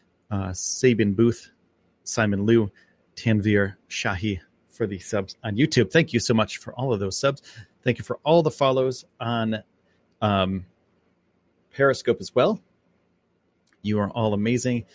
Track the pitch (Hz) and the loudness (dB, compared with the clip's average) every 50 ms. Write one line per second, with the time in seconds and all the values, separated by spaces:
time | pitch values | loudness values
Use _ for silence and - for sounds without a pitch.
0 | _ _ _ _ _ - 107 98 95 92 90 - - - 123 113 131 127 117 98 | _ _ _ _ _ -6 -4 -4 -4 -4 -2 -2 -2 0 0 2 4 4 4 4
1 | 110 101 98 107 117 120 113 - - - _ _ _ _ _ _ _ _ _ _ | 2 2 2 2 2 2 2 -2 -8 -20 _ _ _ _ _ _ _ _ _ _
2 | - - - 120 110 104 101 98 101 110 117 113 107 101 - _ _ _ _ _ | -10 -6 -2 0 0 0 0 0 2 4 4 4 4 0 -4 _ _ _ _ _
3 | _ _ - - - 117 110 104 98 107 104 101 98 98 98 _ _ - - - | _ _ -12 -4 0 2 2 2 2 2 2 2 2 0 -4 _ _ -12 -8 -6
4 | - 113 98 87 104 107 98 90 - _ _ _ _ _ _ - 117 95 101 87 | -4 -4 -4 -4 -4 -4 -4 -6 -8 _ _ _ _ _ _ -6 -6 -6 -6 -8
5 | - - 113 101 95 - - _ - 110 101 110 151 156 - 123 104 - - 165 | -10 -6 -6 -6 -6 -6 -10 _ -10 -6 -2 0 0 2 2 2 2 4 2 0
6 | 165 - - 147 - - 117 110 107 - - - - - - 120 131 139 113 95 | 2 2 0 -2 0 2 2 2 0 0 -4 -14 -14 -14 -8 -6 -4 -2 -2 -2
7 | 101 95 - - - 139 139 - - - - - - _ _ _ - 127 113 - | -2 -4 -4 -2 -2 -2 -2 -4 -10 -20 -20 -20 -20 _ _ _ -4 -4 -2 -2
8 | - - 123 - - 143 165 170 156 151 - - 143 135 131 131 131 131 127 - | -4 -10 -10 -4 0 2 4 4 4 2 0 0 0 2 2 2 0 -2 -2 -6
9 | - _ _ - 120 117 120 117 110 110 110 107 - _ _ _ _ _ _ _ | -12 _ _ -8 -6 -4 -2 -2 -2 -2 -4 -6 -8 _ _ _ _ _ _ _
10 | _ _ _ - 110 104 101 98 95 92 95 95 92 - _ _ _ _ _ _ | _ _ _ -2 0 2 2 2 2 0 -2 -6 -8 -12 _ _ _ _ _ _
11 | _ _ _ _ _ _ _ _ _ _ _ _ _ _ - - 139 139 127 - | _ _ _ _ _ _ _ _ _ _ _ _ _ _ -2 0 2 2 2 0
12 | - 123 110 - 95 - - 123 135 190 226 - _ _ _ _ _ _ _ _ | 0 -2 -2 -2 -2 -4 0 2 2 2 0 -2 _ _ _ _ _ _ _ _
13 | _ _ _ _ _ _ _ _ _ _ _ _ _ _ _ _ - 104 107 104 | _ _ _ _ _ _ _ _ _ _ _ _ _ _ _ _ -4 -2 0 0
14 | 101 98 - 120 110 107 104 101 104 117 123 120 120 127 120 117 - _ _ | 0 -2 -2 0 0 0 0 0 0 0 0 0 0 -2 -2 -4 -4 _ _